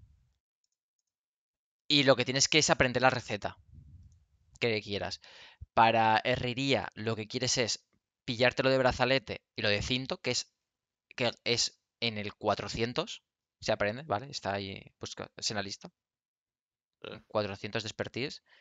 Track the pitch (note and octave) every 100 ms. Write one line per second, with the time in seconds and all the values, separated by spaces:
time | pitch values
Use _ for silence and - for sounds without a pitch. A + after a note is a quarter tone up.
0 | - _ _ _ _ _ _ _ _ _
1 | _ _ _ _ _ _ _ _ _ C#3+
2 | C3+ B2 B2 C3 - D#3 D3 E3 C3 B2
3 | B2+ B2+ - G#2+ F#2+ - _ - - -
4 | - - _ _ _ - A#2+ G#2+ G#2 G2+
5 | F#2 - - - - - - - A2+ A2+
6 | A2 A2 - B2 B2 A#2 C3+ A#2+ F#2 -
7 | G#2+ A2 G#2+ A2+ B2+ C3+ A2 - _ _
8 | _ _ - A#2 B2 - C3 C3 B2+ A#2+
9 | B2+ C3+ - - - - G#2+ G#2 G2+ B2+
10 | C3 F3+ - B2 - _ _ _ _ _
11 | _ - A#2 - - A#2+ - - _ _
12 | A#2 G#2+ G#2 - G#2+ G2+ G2+ A2+ A2+ B2
13 | G3 - _ _ _ _ - G#2+ G#2 A#2
14 | D#3 G#2 C3+ - - G2 G2 G2 - _
15 | G#2 - F#2+ - - G#2+ G2 - F3 -
16 | _ _ _ _ _ _ _ _ _ _
17 | - - - G#2+ G#2 G2 G#2+ A2+ G#2+ -
18 | G#2 - C#3 - - _